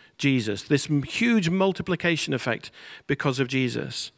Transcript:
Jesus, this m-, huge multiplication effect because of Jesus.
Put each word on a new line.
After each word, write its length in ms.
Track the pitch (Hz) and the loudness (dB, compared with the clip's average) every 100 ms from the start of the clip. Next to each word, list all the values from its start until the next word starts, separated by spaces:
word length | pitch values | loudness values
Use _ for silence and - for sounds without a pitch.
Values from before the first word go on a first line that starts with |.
| - - | -20 -2
Jesus, 460 | 143 127 107 98 | 2 2 0 -4
this 260 | - 143 - | 2 2 2
m-, 140 | 147 | 0
huge 460 | 131 - 240 226 165 | 0 0 2 4 2
multiplication 840 | 190 190 180 185 170 175 160 - | 2 2 0 -4 0 0 0 0
effect 380 | 135 123 113 - - - - - | -2 -2 -4 -6 -18 -20 -14 -4
because 340 | 139 147 127 | 0 0 0
of 80 | 123 | 0
Jesus. 640 | 135 127 120 - - - | 0 0 -2 -6 -8 -10